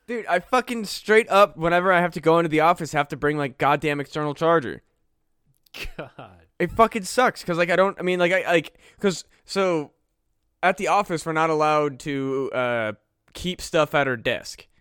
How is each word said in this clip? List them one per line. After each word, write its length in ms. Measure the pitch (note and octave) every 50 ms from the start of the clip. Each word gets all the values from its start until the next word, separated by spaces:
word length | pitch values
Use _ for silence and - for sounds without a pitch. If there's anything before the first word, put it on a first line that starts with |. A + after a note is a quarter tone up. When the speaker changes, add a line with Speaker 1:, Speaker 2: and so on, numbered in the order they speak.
| _ -
Speaker 1:
Dude, 180 | A#3+ A3+ - -
I 120 | F3 F3+
fucking 460 | - - B3+ B3+ A#3+ - A#3+ A#3 G#3
straight 440 | - - - - G3+ G#3+ A3 - -
up, 260 | F#3+ G3 G#3 F3 -
whenever 380 | D#3+ D#3+ E3+ E3+ F3 F3+ F#3+ F3+
I 80 | E3+
have 120 | F3 F3 -
to 80 | E3
go 160 | C3 D#3+ E3 E3+
into 120 | E3+ D#3+
the 100 | D3+ D3+
office, 320 | D3+ E3+ F3 - E3 C3
have 160 | - C#3+ D3 -
to 80 | D#3 B2
bring, 200 | D3 D3 D3+ D3
like, 200 | C#3+ C3 - -
goddamn 420 | D3 C#3 D3+ C#3+ D#3 D3+ D3 C#3+
external 320 | C3+ - - D#3 D3+ D3 C#3
charger. 480 | - E3 E3 E3+ D#3+ B2+ G2 C2+ - - _ _ _ _ _ _ _ _ _ _ _ _ _ _ _ _ _ - - - - - -
Speaker 2:
God. 480 | D3 - - - B2 G#2 F#2 - _ _ _ -
Speaker 1:
It 120 | F3 E3+
fucking 320 | - - A3+ A3 - A3 F#3
sucks, 400 | - - B3 B3+ A3 - - -
'cause, 140 | - E3+ E3
like, 120 | F3 F3
I 60 | F3 F3
don't, 200 | F#3+ G3 - -
I 40 | E3+
mean, 160 | F3+ F3+ F3+
like, 140 | F3 E3+ F#3
I, 180 | F#3 - D#3
like, 260 | F3 E3+ - - - _ _ - _ _
'cause, 240 | - G3 E3 - - _ _ _ _
so, 460 | - - G3 F#3+ F#3 E3+ D#3 C#3+ - _ _ _ _ _ _ _ _ _ _ _ _ _ _
at 160 | - F#3 F#3+ -
the 100 | F#3+ D#3
office, 360 | F3 G3+ G3+ - F3 D3+ -
we're 60 | E3
not 180 | D#3 D#3 D#3+ D#3+
allowed 500 | D#3 D3+ D3+ D3+ D3+ D3+ D3 D3 C3+ A#2+
to, 500 | - D#3 C#3 C#3 C3+ C3+ C3 C3+ C3+ - -
uh, 400 | B2+ B2 B2 A#2+ A#2 A2 G#2+ G#2 - _ _ _ _ _ _ -
keep 280 | - F3+ F3+ F3+ -
stuff 320 | - - - D#3+ D3+ - -
at 120 | D3 C#3 C3+
our 100 | B2 A2+
desk 500 | - B2+ A2+ - - - - - - _ _ _